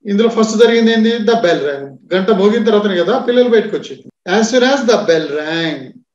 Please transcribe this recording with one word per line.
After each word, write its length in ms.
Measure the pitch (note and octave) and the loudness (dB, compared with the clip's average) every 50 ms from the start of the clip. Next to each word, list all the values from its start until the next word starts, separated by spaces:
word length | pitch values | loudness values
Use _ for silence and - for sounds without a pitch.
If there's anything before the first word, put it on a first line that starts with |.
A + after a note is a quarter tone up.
| _ | _
ఇందులో 220 | G#3 G3+ G3+ A3+ A3+ | -2 0 2 2 2
first 300 | - A3 A3 G#3+ A3 G#3+ | 2 0 -2 0 4 4
జరిగింది 300 | A#3+ A3+ A#3 A3+ A3+ A3+ | 4 4 4 4 2 2
ఏంది? 260 | A3+ A3 A3 A3+ A#3 A3+ | 2 2 2 0 0 0
The 180 | G#3 A3 A#3 - - | 0 0 0 2 2
bell 160 | F3 E3+ D3 C#3 D3 | 0 0 0 -2 -6
rang. 160 | C#3+ C#3 C#3 C#3 - - _ _ E3+ | -6 -6 -10 -14 -16 -20 _ _ -4
గంట 160 | F#3+ F#3+ G#3 | -2 0 0
మోగిన 340 | G#3+ F#3 G3 G#3 A3 A#3+ G#3 | 0 2 2 2 2 2 0
తర్వాతనే 320 | A3 G#3 G#3 G3+ G#3 F#3+ | 2 2 2 0 0 -2
కదా 220 | F3 E3+ F3 A#3 C4 | -2 -2 -2 -2 -2
పిల్లలు 300 | B3+ A#3+ A#3+ B3 B3 A#3+ | -2 0 2 2 2 4
బయటకు 280 | A3+ A3 - D#3 - | 2 0 0 -2 -8
వచ్చింది. 260 | C#3+ - - C3+ - - - _ _ _ - F#3 | -8 -10 -12 -18 -18 -20 -20 _ _ _ -2 0
As 80 | A3 A3+ A3 | 0 0 2
soon 140 | B3 B3+ B3 B3+ | 0 0 2 2
as 80 | C#4 C#4 B3 A3 | 0 0 0 0
the 80 | A3+ - - E3+ | 0 0 2 0
bell 160 | E3 D#3+ D#3 D3 C#3+ D3+ | 0 0 0 -4 -6 -6
rang. 400 | D3+ D#3 E3 E3 E3 D#3+ D3 C3+ C3 - - - _ _ | -6 -6 -4 -4 -4 -4 -6 -8 -12 -16 -20 -20 _ _